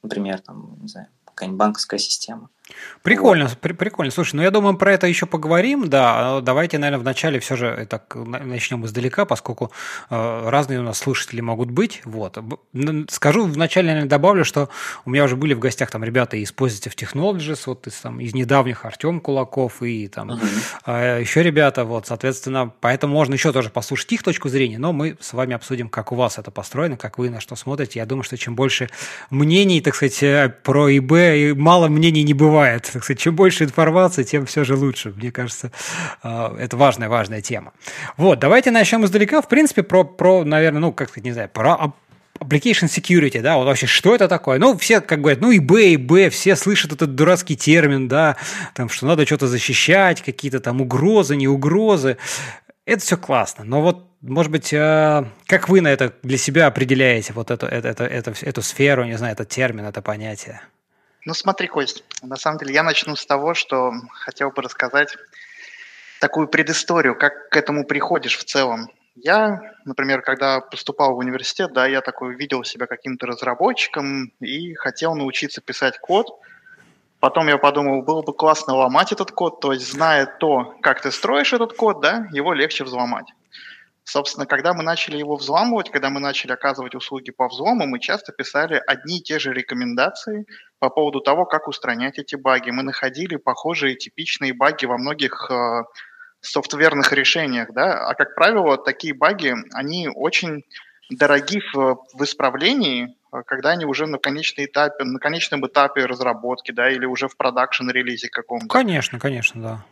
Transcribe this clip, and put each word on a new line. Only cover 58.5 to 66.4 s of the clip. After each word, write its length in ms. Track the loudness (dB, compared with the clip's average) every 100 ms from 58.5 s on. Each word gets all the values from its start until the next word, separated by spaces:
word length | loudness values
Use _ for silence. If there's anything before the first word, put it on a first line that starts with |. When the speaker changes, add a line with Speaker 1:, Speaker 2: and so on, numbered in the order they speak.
| -6
Speaker 2:
сферу, 420 | -8 2 4 4
не 120 | 0 -4
знаю, 140 | -6
этот 140 | -6 -8
термин, 360 | -2 -2 -2
это 160 | -10 -8
понятие? 580 | -8 -8 -8 -12 -14 -18 -20 _ _ _ _ _ -10
Speaker 3:
Ну, 80 |
смотри, 320 | -4 -4 -4 -4
Кость, 360 | -4 -4 -8 _ -18
на 140 | -14 -6
самом 220 | -4 -4
деле 140 | -2
я 80 | 0
начну 320 | 2 0 -2 -8
с 100 | -2
того, 260 | 0 0
что 380 | -2 -2 0 -2 -4 -14
хотел 360 | -14 -14 -6 -6
бы 120 | -4
рассказать 540 | -10 -4 0 2 0 -4 -20 -20 -20 -20 -20 -20 -20 -20 -20 -4
такую 280 | -2 -2